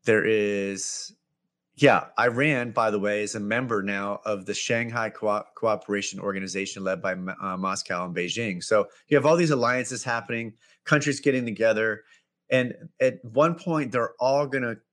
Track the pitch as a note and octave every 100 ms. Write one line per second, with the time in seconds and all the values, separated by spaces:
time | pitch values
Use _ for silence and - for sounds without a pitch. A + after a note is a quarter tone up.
0 | - A2 G#2+ A2 G2+ G2+ G2 G2 - -
1 | - _ _ _ _ _ _ - C#3+ F#2
2 | - - A#2+ A#2+ D3+ C3+ A#2+ A2 A2+ G#2
3 | G2+ G#2 G#2 G#2+ G2+ A2+ B2+ G#2+ G2 G2
4 | G2+ G2+ A2 G2+ F#2 G2 - A#2 A#2 A#2+
5 | A2 - G#2+ G#2 - - A2+ F2+ - G2+
6 | G2 G2 G2+ G2 F#2+ F#2+ F#2+ - F#2+ F#2
7 | F#2+ F#2 F#2 F#2 G2 F#2 F#2+ F#2+ - F2+
8 | F2+ F2 F2+ A2+ A2+ F2+ - G#2+ G2 _
9 | _ C#3+ C#3+ E3+ E3 C3+ A#2 B2+ A#2 B2
10 | B2+ A#2 A2+ A#2 A2+ - _ _ - D3+
11 | D3 C#3 C#3+ C3 A#2+ G2+ A2+ G#2+ A2 G#2
12 | _ _ _ _ _ C3 B2 - - _
13 | C3 E3+ B2 A2+ D#3+ E3 F3+ D#3 C3 B2
14 | A#2 - B2+ C#3 C#3+ C3+ B2 A2 _